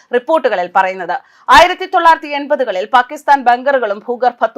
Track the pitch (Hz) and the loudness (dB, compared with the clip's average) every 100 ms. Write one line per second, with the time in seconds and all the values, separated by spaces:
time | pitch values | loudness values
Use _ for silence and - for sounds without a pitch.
0 | _ 247 247 320 254 196 180 190 185 190 | _ -4 -2 -2 0 -2 -2 0 -2 -4
1 | 175 175 - _ - 277 349 359 370 359 | -8 -8 -10 _ 2 4 4 0 -4 2
2 | 339 320 302 285 285 285 247 185 - 247 | 4 2 0 -8 -4 -2 -2 -4 -2 0
3 | 247 294 - 277 247 247 262 269 220 202 | 0 -4 0 0 2 0 0 -2 -2 -6
4 | 208 240 247 247 226 | -8 -4 -4 -2 -4